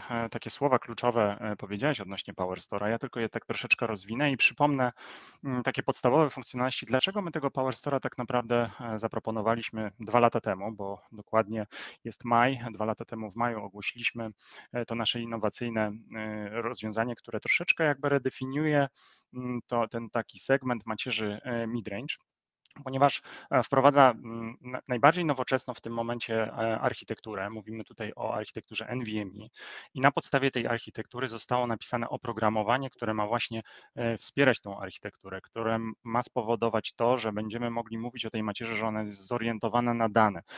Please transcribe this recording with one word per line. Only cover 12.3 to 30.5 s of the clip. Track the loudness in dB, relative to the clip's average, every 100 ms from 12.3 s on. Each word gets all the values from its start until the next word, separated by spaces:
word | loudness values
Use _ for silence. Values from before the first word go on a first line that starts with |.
| 4 4 2 -6
Dwa | -4 -2
lata | -2 -6
temu | -8 -6
w | -4
maju | -2 -4
ogłosiliśmy, | -8 -8 -8 -6 -6 -6 -8 -10 -20 -20 -8
e, | -6 -2
to | -2
nasze | 0 -2
innowacyjne, | -4 0 -2 0 -2 0 0 -2 -10 -8
e, | -6 -6 -6 -4
rozwiązanie, | -4 -4 -2 0 -2 -4
które | -6 -4
troszeczkę | 0 0 0 2
jakby | 2 2 2
redefiniuje, | 2 2 -2 -4 0 2 4 2 -2 -20 -20 _
mm, | -8 -4 -4 0
to, | 0 0
ten | -2 -4
taki | -4 -4 -4
segment | 2 2 2 -2 -4
macierzy, | -4 -4 -2 -2 -4
e, | -4 -4 -2
midrange. | -4 -4 -6 -8 -10 _ _ _ _ _ -12
Ponieważ, | -6 4 4 4 -6 -18 0
e, | 2
wprowadza, | 4 6 8 10 8
mm, | 6 -4 -8 -8 -10
na-, | -10 -10 -4
najbardziej | 6 6 6 2
nowoczesną | 0 2 0 0
w | -8
tym | -6
momencie, | -4 -2 -4 0 0
e, | 0 0 0 0
architekturę. | 0 -2 -6 -8 -6 -6 -6
Mówimy | -8 -10 -10
tutaj | -10 -10 -10 -6
o | -4
architekturze | -4 -6 -10 -10 -8 -6
N | -4
V | -2 -4
M | -4 -8
E | -16 -16 -16 -16 -12
i | 2
na | 4
podstawie | 4 0 2 2